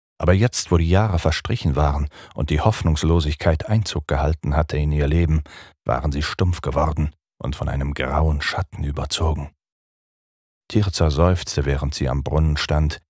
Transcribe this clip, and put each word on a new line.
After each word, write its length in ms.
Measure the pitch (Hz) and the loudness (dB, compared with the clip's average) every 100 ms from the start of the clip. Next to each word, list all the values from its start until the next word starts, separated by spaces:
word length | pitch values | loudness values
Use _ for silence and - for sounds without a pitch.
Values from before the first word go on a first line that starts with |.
| _ _ | _ _
Aber 120 | 80 | 2
jetzt, 400 | 95 117 - - | 4 2 0 0
wo 60 | 87 | 2
die 100 | 82 | 4
Jahre 300 | 92 107 87 | 4 4 2
verstrichen 560 | 80 - - - 85 69 | 0 -2 -4 -2 0 2
waren 320 | 73 76 73 - - | 2 0 -4 -8 -18
und 160 | - - | -8 -2
die 120 | 78 | 2
Hoffnungslosigkeit 1080 | 107 110 82 78 80 82 76 76 87 80 - | 2 2 0 2 4 4 2 0 0 0 0
Einzug 400 | 107 107 - - | -2 0 -6 -4
gehalten 480 | 69 73 80 76 78 | -2 0 -2 0 0
hatte 220 | 78 71 | 0 -2
in 160 | 73 | 0
ihr 140 | 73 71 | 0 2
Leben, 360 | 82 82 78 76 - - _ | 2 2 0 -2 -16 -20 _
waren 300 | - - 73 | -4 -2 -2
sie 100 | 71 | -2
stumpf 380 | 80 - 90 87 | -4 -2 -2 -2
geworden 520 | 73 78 78 76 76 - _ _ | -2 -2 -2 -2 -4 -6 _ _
und 200 | - 67 | -8 -6
von 100 | 71 | -4
einem 260 | 69 69 | -2 -4
grauen 480 | 71 65 71 78 73 | -4 -2 0 0 0
Schatten 440 | - - - - 73 | -4 -6 -6 -6 -6
überzogen. 680 | 67 67 - 80 73 71 _ _ _ _ _ _ _ _ _ _ _ _ | -4 -4 -2 -2 -2 -8 _ _ _ _ _ _ _ _ _ _ _ _
Tirza 420 | - 98 - 80 | 0 0 2 2
seufzte, 540 | 71 87 90 - - 69 | 4 2 2 -2 -4 -2
während 280 | 69 69 | -2 -2
sie 140 | - 65 | -2 -2
am 160 | 67 | -2
Brunnen 320 | 69 76 78 71 | -2 0 2 0
stand, 460 | - 76 76 - | 0 0 0 -2